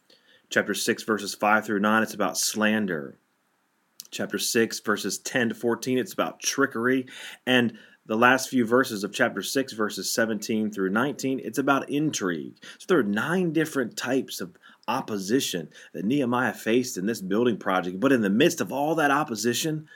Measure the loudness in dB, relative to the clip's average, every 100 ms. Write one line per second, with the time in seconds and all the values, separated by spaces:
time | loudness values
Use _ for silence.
0 | _ _ _ _ _ -2 0 -2 -2 -2
1 | -2 -2 -4 -2 2 2 2 0 2 2
2 | 2 -2 -2 -2 -2 0 0 2 0 -4
3 | -8 -14 _ _ _ _ _ _ _ -20
4 | -12 -8 -6 -4 0 2 2 0 -2 -2
5 | -2 -6 -4 0 0 0 -2 -2 0 0
6 | 0 -2 -4 -4 -4 0 0 2 0 0
7 | -2 -10 -16 -6 2 4 4 -2 -14 _
8 | -4 4 6 6 2 0 4 4 2 -2
9 | -4 0 0 0 -2 -2 -2 -2 -4 -4
10 | -4 0 0 -2 -2 -2 -2 -2 0 0
11 | 0 -2 -4 -4 -4 -2 2 2 0 -2
12 | -2 0 -2 -2 -6 -14 -20 -10 2 4
13 | 4 0 0 0 0 0 0 0 -4 -4
14 | -2 -2 -2 -8 -10 -14 -20 -10 -4 -4
15 | -4 -6 0 0 0 -4 -8 -14 -14 -6
16 | 0 0 2 0 0 -2 0 2 0 -2
17 | -4 -4 -2 2 2 2 0 0 -2 0
18 | 2 4 4 4 2 0 -4 -2 0 2
19 | 2 2 0 -2 -2 0 -2 -4 -8